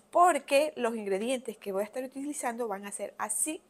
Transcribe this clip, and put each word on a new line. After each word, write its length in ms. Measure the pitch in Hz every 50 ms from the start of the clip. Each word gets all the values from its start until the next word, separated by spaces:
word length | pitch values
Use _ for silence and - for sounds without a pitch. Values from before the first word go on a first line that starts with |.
| _ _
porque 600 | - 330 349 370 311 269 - - 285 269 311 302 -
los 200 | - 240 226 233
ingredientes 600 | 220 208 196 196 190 226 247 269 254 262 - 202
que 140 | - - 202
voy 100 | 190 196
a 40 | 214
estar 180 | 208 - 254 262
utilizando 640 | 262 - 277 277 294 294 - - 247 233 233 240
van 180 | 214 190 196 202
a 60 | 202
ser 240 | - - 202 - -
así 460 | - 214 214 - - - 311 - - -